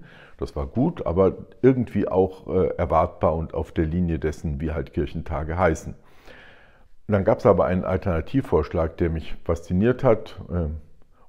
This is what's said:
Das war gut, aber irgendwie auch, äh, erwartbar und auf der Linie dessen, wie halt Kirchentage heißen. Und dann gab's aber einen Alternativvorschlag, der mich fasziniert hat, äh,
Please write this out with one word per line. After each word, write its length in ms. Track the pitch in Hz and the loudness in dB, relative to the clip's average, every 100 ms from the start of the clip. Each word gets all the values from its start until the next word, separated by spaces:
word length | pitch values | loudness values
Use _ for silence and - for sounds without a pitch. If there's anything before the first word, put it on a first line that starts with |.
| - - - - | -12 -20 -20 -10
Das 180 | - - | -8 -6
war 100 | 69 | -4
gut, 400 | 113 156 170 - | -2 -2 -2 -2
aber 280 | 85 95 - - - | 4 4 2 -8 2
irgendwie 460 | 123 127 113 104 - | 4 4 0 -2 0
auch, 400 | 92 95 - - | 2 0 -2 -2
äh, 220 | 92 85 - | 0 0 0
erwartbar 600 | 85 80 87 - 95 80 | 0 2 2 0 0 0
und 180 | 80 | -4
auf 180 | - 78 | -6 -4
der 140 | - 80 | -2 0
Linie 320 | 87 87 78 | 0 0 -2
dessen, 420 | 78 - 85 69 | -4 -4 -6 -4
wie 120 | 76 | -4
halt 220 | 76 71 | -4 -4
Kirchentage 600 | - 71 85 76 73 76 85 | -4 -4 -6 -6 -6 -4 2
heißen. 380 | 90 80 - | 2 2 -6
Und 1160 | - - - - - - - - - - - - | -16 -20 -20 -20 -20 -20 -20 -20 -20 -20 -12 -2
dann 140 | 101 95 | 2 2
gab's 200 | 120 120 | 4 6
aber 200 | 90 73 | 6 4
einen 180 | 92 | 0
Alternativvorschlag, 1120 | - 92 101 82 - 135 - 82 78 87 80 - | 0 -2 0 -2 0 -2 2 0 2 0 -2 0
der 140 | 85 | -2
mich 240 | 80 - - | -2 -6 -6
fasziniert 600 | - 82 - 90 113 127 | -4 -4 -2 2 2 2
hat, 380 | 131 107 - - - | 2 2 -2 -14 -6
äh, 200 | 90 78 78 - - - _ | -4 -4 -6 -12 -20 -20 _